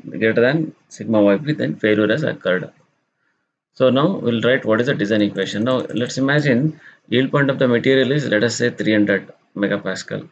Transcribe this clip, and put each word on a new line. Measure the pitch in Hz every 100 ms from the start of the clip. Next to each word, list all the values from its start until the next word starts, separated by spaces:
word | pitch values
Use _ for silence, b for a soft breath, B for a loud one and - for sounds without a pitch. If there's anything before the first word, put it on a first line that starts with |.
| -
greater | 92 110 117
than | 123 165 156 - _
sigma | - 107 110
Y | 101 98
P, | 147
then | 147 123 -
failure | 110 107 104
has | 139
occurred. | 143 - 92 90 - - _ _ _ _ _ _ _ _ _
So | - 131
now | 127 165 185
we'll | 120 117
write | 113 131 -
what | 110
is | 123
the | 147
design | 101 110
equation. | 101 98 95 104 120
Now | 127 -
let's | 107 120 131
imagine | 135 147 147 120 156 B B B -
yield | 120 135
point | 143 139
of | 127
the | 127
material | 120 131 131 123
is, | 147 123
let | 104
us | 117 113
say, | 120
three | - 104
hundred | 110 104 98 - - _ -
megapascal. | 101 101 95 92 - 104 -